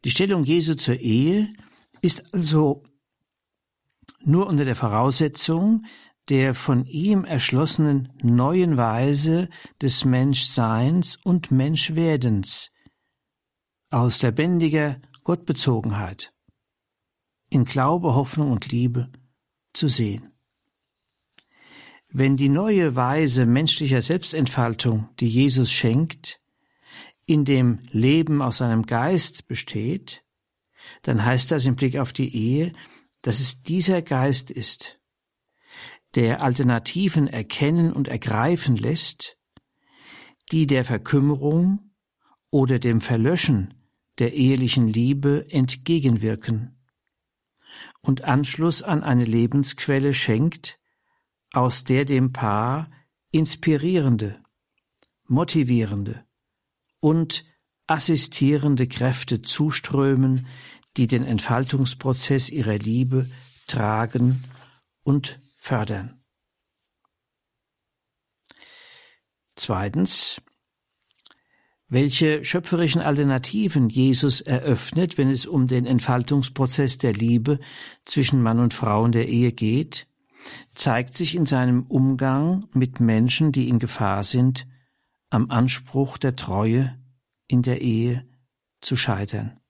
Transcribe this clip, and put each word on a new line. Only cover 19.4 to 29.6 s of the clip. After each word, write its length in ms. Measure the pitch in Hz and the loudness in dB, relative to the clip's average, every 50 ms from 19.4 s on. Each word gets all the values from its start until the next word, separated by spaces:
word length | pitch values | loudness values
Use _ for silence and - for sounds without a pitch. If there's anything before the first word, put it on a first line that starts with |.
| _ _ _ _ _ _ _ | _ _ _ _ _ _ _
zu 140 | - 170 | -2 0
sehen. 440 | 143 117 - 117 104 101 113 - - _ _ _ _ _ _ _ _ _ _ _ _ _ _ _ _ _ _ _ _ _ - _ _ _ _ _ _ - - - - - - _ _ | 0 0 0 -2 -2 -4 -8 -12 -18 _ _ _ _ _ _ _ _ _ _ _ _ _ _ _ _ _ _ _ _ _ -20 _ _ _ _ _ _ -20 -20 -20 -20 -20 -20 _ _
Wenn 280 | - 135 135 135 139 | -2 0 2 2 4
die 120 | 131 139 139 | 2 4 2
neue 460 | 139 160 202 220 208 190 170 151 123 | 2 2 2 2 2 2 2 2 0
Weise 500 | 131 123 123 139 156 160 139 120 131 123 | 0 0 0 2 0 0 2 2 2 4
menschlicher 560 | 117 120 135 160 156 - - 156 131 135 123 | 4 4 4 2 0 0 -2 0 0 0 0
Selbstentfaltung, 1080 | 110 - 165 185 - - - 160 139 123 - 131 120 117 113 - - 123 110 107 107 - _ - | 0 0 -2 -2 -2 -4 -2 -2 -2 -2 0 -2 -2 -2 -2 -2 0 0 0 0 -4 -8 _ -4
die 80 | 123 | -2
Jesus 440 | 117 113 127 135 139 127 131 123 - | 0 2 2 2 2 2 2 0 0
schenkt, 680 | - - - 117 113 139 165 160 - - - - - _ _ _ _ _ _ _ _ _ _ _ - - - - _ _ _ | 0 0 0 2 2 2 0 -2 -6 -14 -16 -18 -18 _ _ _ _ _ _ _ _ _ _ _ -20 -20 -20 -20 _ _ _
in 200 | - 160 151 143 | 0 2 2 4
dem 340 | 135 139 131 127 120 117 - - - | 4 4 4 4 2 2 0 -6 -4
Leben 500 | - 110 117 131 147 165 160 160 151 143 | -2 2 4 4 4 4 2 2 0 0
aus 160 | 135 123 117 | 0 -2 -2
seinem 280 | - 131 120 113 113 110 | -2 0 0 0 0 0
Geist 640 | - 123 117 127 156 190 165 - - - - - | 0 -2 -2 0 0 0 0 -2 -2 -6 -12 -12
besteht, 760 | _ 120 - | _ -10 -10